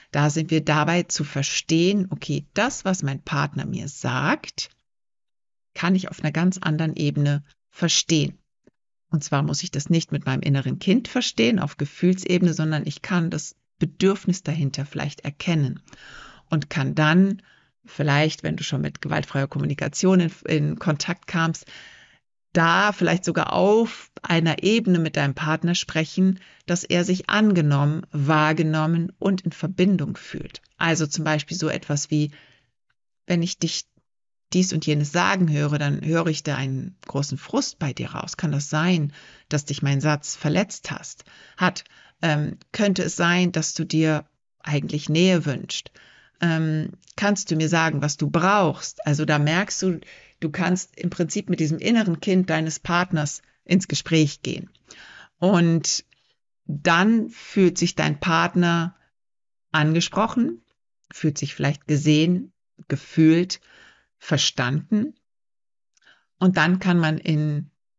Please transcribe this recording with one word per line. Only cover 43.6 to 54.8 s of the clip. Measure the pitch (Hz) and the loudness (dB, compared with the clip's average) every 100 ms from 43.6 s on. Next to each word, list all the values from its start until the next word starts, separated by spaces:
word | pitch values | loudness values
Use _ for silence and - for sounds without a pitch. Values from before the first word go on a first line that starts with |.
| 160 | -4
du | - | -4
dir | 156 160 160 151 - _ _ _ | -2 2 2 0 -4 _ _ _
eigentlich | - 147 151 147 - | -2 -2 -2 -6 0
Nähe | 160 185 175 | 2 4 4
wünschst? | 160 127 - - - - - - _ - | 0 -6 -8 -10 -12 -20 -20 -20 _ -4
Ähm, | 170 160 160 156 - - _ - | 0 0 0 -2 -4 -10 _ -4
kannst | 202 202 - | 0 0 0
du | 156 | 0
mir | 156 | 2
sagen, | 165 160 147 | 2 2 0
was | 147 - | -2 -2
du | 143 | -2
brauchst?“ | 156 180 208 165 - - - 151 | 2 2 4 2 -2 -10 -8 -2
Also | 147 | 0
da | 151 151 | 0 2
merkst | 147 170 208 - | 2 0 -2 -2
du, | 190 165 - - - - | -2 -2 -8 -20 -20 -8
du | 156 | -6
kannst | 151 180 185 - - | -2 0 -2 -4 -6
im | 175 | -6
Prinzip | - 170 202 - | -2 -4 -4 -4
mit | 175 | -2
diesem | 156 160 | 0 0
inneren | - 233 208 160 | 2 2 2 -2
Kind | - 185 185 | 2 2 2
deines | 160 160 - | 0 -2 -6
Partners | - 175 180 156 147 - _ _ | -2 0 0 -2 -2 -8 _ _
ins | - 185 - | 0 0 2
Gespräch | 147 - 165 147 - | -4 2 4 4 0
gehen. | - - - _ | -8 -8 -10 _